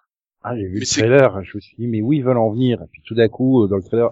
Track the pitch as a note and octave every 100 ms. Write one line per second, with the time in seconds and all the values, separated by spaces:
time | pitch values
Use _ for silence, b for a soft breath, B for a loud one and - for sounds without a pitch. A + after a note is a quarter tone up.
0 | _ _ _ _ A2 A#2+ F#2+ F#2+ F#2+ -
1 | A2 C#3 B2+ F#2+ F2+ G2+ - - A#2+ A2
2 | A2 D3+ B2+ B2 A2+ G#2+ B2+ G#2+ E2 -
3 | - A2+ A2 - C3 C3 G2+ G2 - A2+
4 | A#2